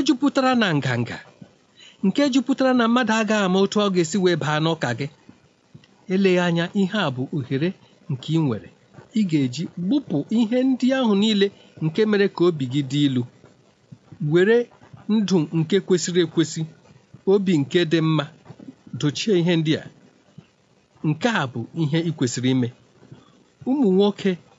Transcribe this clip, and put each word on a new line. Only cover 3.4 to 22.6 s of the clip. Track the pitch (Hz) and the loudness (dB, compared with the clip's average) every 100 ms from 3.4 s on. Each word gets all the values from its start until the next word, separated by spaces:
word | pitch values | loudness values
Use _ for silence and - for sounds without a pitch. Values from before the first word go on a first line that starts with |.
| 190 | 2
ama | 190 | 2
otu | 196 208 | 2 0
ọ | 202 | 0
ga-esi | 180 160 202 | 0 0 0
wee | 180 165 | 0 0
baa | 143 151 | 0 0
n'ụka | 160 160 127 | 0 -2 -4
gị? | 120 139 - - _ _ _ _ - _ _ - | -4 -8 -12 -20 _ _ _ _ -20 _ _ -4
Eleghị | 190 190 180 | 0 2 2
anya, | 175 170 170 | 2 0 -2
ihe | 208 185 214 | 0 0 0
a | 156 | -2
bụ | 127 131 | -4 -6
ohere | 156 120 135 165 - _ _ - | -6 -4 -2 -2 -6 _ _ -10
nke | 131 - | -8 -2
ị | 160 | 0
nwere. | 147 104 82 _ _ - - | 0 -4 -8 _ _ -20 -8
Ị | 226 | -4
ga-eji | 190 156 131 123 190 - | 0 0 -2 -4 -10 -8
gbupụ | 180 285 - 147 139 | -2 -2 -2 -6 -2
ihe | 220 214 254 | -2 0 0
ndị | 262 254 254 | 0 0 0
ahụ | 262 233 196 | 0 2 2
niile | 220 208 196 - - - | 2 2 0 -2 -20 -6
nke | 156 160 | -4 0
mere | 214 202 196 | 2 2 0
ka | - | 2
obi | 175 156 127 | 0 2 -4
gị | 143 | -4
dị | 135 143 | -2 0
ilu. | 147 127 120 _ - _ _ _ _ - _ - | 0 0 -4 _ -20 _ _ _ _ -20 _ -8
Were | 147 170 196 240 240 _ - - - | 0 2 4 4 0 _ -20 -14 -2
ndụ | 214 190 185 147 | 0 2 0 2
nke | 160 160 196 | -2 0 0
kwesịrị | 190 185 180 175 | 2 0 0 -2
ekwesị, | 165 170 160 160 160 - _ - _ - | 0 0 -2 -4 -10 -12 _ -20 _ -6
obi | - 208 190 160 | 0 2 2 0
nke | 131 175 170 | 2 0 2
dị | 165 | 2
mma, | 160 156 143 - - - - - - | 2 0 -4 -14 -20 -20 -20 -20 -16
dochie | 120 147 131 226 180 | -4 -4 -2 0 2
ihe | 170 165 | 2 2
ndị | 156 117 | 0 -2
a. | - - _ _ _ - - _ _ _ _ _ | -4 -20 _ _ _ -20 -20 _ _ _ _ _
Nke | 156 151 240 | -4 0 0
a | 214 135 | 0 -2
bụ | 117 117 165 | -6 -8 -4
ihe | 151 165 | -2 0
ị | 170 | -2
kwesịrị | 156 123 - 127 | -2 -2 0 0
ime. | 131 | 0